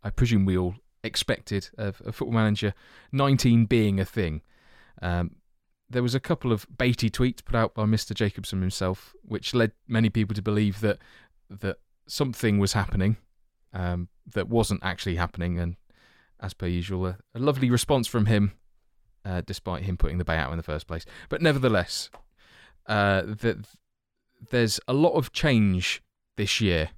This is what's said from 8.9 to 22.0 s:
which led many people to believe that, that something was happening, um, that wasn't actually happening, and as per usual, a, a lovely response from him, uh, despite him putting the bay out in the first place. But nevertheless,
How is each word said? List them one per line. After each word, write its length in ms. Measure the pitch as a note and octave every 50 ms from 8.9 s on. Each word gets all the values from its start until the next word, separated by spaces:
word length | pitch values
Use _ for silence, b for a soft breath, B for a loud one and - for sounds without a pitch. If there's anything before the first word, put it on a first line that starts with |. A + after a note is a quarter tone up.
| F#2+ - - - - - _
which 320 | - G#2+ G2 - - -
led 160 | B2 A2+ A2 - _ _
many 240 | - A#2 A2+ A2+ A2
people 240 | - A2+ G#2+ G2+ G#2+
to 80 | G#2 F#2+
believe 380 | G#2+ G#2 G#2 G#2+ G#2 F#2+ G2+
that, 180 | A2 G#2+ G2 - b b b b b b b _ _ _
that 280 | G2 G2+ - G2 F2+ - _ _ _ _ _ -
something 500 | - - D3 C3 A#2 - - A2+ G#2 G2+
was 140 | G2 F#2+ -
happening, 460 | A2+ F#2+ F2+ - F#2 F#2 G2+ A2+ - _ _ _ _ _ _ _ _ _ _ -
um, 360 | F#2 F2+ F2+ F2 F2 F2 - _ _ _ - -
that 140 | G#2+ F2+ -
wasn't 340 | A2+ A#2 A2 - G#2 F#2 -
actually 340 | F#2+ F2 - - G2+ F2
happening, 420 | F2+ F2 E2+ - - F2 F2 F2 F2
and 180 | F2 E2+ F2 - _ b b b b b b b b b b b
as 140 | - F#2+ -
per 120 | _ F#2+
usual, 400 | F2+ F2 F2 E2+ F#2+ G2 F2+ F#2
a, 120 | F2+ F2+ F#2 - _ _
a 40 | A#2
lovely 320 | B2+ D3 C#3+ C3+ C3 B2
response 380 | B2 A#2+ - - D3 C3 A#2 -
from 180 | - A#2+ G#2+
him, 260 | A2 A2+ G#2 G#2 G2 - - _ _ _ _ _ _ _ _ _ _ _ _ _
uh, 180 | G2+ F#2 F2+ E2+
despite 380 | - F#2+ - - - F2+ - F#2
him 120 | G2 F2+
putting 220 | F2 - D#2 D2 F2+
the 60 | F2
bay 140 | - E2 D#2+
out 120 | C#2+ C2
in 60 | D#2+
the 60 | E2 D#2+
first 240 | - D2+ D2+ -
place. 180 | - E2 E2 - B B B B B
But 120 | - -
nevertheless, 680 | E3 D#3+ D3 C#3 B2+ B2+ A2 F#2+ F2 - - -